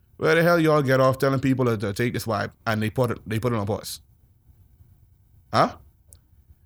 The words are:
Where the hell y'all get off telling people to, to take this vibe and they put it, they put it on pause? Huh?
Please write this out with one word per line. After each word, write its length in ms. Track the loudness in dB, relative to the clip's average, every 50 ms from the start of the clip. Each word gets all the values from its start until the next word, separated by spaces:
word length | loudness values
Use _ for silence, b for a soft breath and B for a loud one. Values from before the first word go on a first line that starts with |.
| _ _ _
Where 180 | -2 0 2 2
the 80 | 4
hell 180 | 4 4 4 4
y'all 220 | 4 4 2 2
get 180 | 2 2 2 4
off 160 | 4 2 2
telling 240 | 2 0 0 0 0
people 240 | 0 0 0 2 0
to, 140 | 0 0 -2
to 160 | -4 -4 -4
take 180 | -2 -4 -4
this 140 | -4 -4 -4
vibe 260 | -4 -4 -4 -4 -6 -10 _ -6
and 160 | -4 -2 -2
they 80 | -2 -2
put 200 | -2 -2 -2 -2
it, 80 | -4 -6 -8
they 120 | -8 -6 -4
put 160 | -2 -2 -2
it 20 |
on 80 | -2 -4
pause? 360 | -4 -6 -6 -8 -12 -14 -16 _ _ _ _ _ _ _ _ _ _ _ _ _ _ _ -20 -20 _ _ _ _ _ _ _ _ _ _ _ _ _
Huh? 260 | 0 2 2 0 -2 -8 -20 -20 _ _ _ _ -20 -20 _ _ _ _ _ -20 -20 _ _